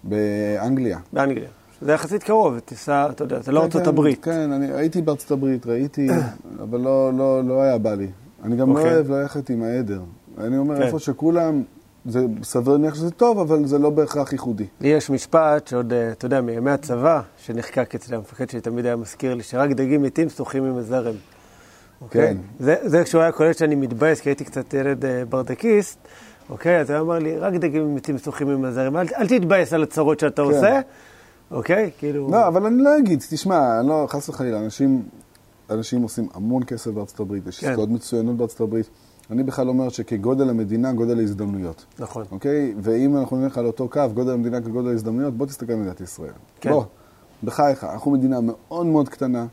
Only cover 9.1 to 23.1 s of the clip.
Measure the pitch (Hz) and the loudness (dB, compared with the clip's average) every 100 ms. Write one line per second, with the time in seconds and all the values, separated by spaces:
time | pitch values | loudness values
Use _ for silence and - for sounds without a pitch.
9.1 | 139 139 147 131 117 113 123 110 98 87 | -2 -2 -6 -4 -2 -2 -2 -4 -6 -10
10.1 | - - - 110 135 143 143 127 151 151 | -18 -20 -8 -2 0 0 0 0 0 -4
11.1 | 131 156 170 165 147 120 - _ _ 123 | 0 2 2 2 0 -2 -12 _ _ -4
12.1 | 120 127 107 - 127 123 143 156 151 165 | 0 0 -2 -4 0 4 4 2 0 -6
13.1 | 170 240 214 160 156 143 143 151 151 151 | 2 4 4 2 2 4 4 4 4 2
14.1 | 147 139 135 127 107 104 - 139 151 - | 0 -2 -4 -4 -6 -6 -2 2 2 2
15.1 | 135 - 165 156 151 - 123 120 120 117 | -4 2 4 4 2 0 -4 0 0 0
16.1 | 113 127 135 120 117 127 139 139 120 147 | -4 -2 0 0 -2 0 0 -2 2 2
17.1 | 156 107 - - 117 - - 120 117 - | 2 -2 -16 -8 -8 -4 -2 -2 -6 -8
18.1 | 117 101 - 127 123 113 120 123 120 110 | -10 -10 -10 -8 -6 -6 -4 -2 -4 -6
19.1 | - 135 123 110 127 143 135 131 147 139 | -6 -4 -4 -4 0 0 2 2 2 2
20.1 | 147 160 - 131 135 135 127 110 127 117 | 0 -2 -4 -6 -4 -2 -4 -4 -2 -2
21.1 | 104 - - - - - - - _ 127 | -8 -14 -20 -20 -20 -20 -20 -20 _ -2
22.1 | 113 151 95 95 120 131 175 226 160 170 | 2 2 0 -8 -2 2 2 4 4 4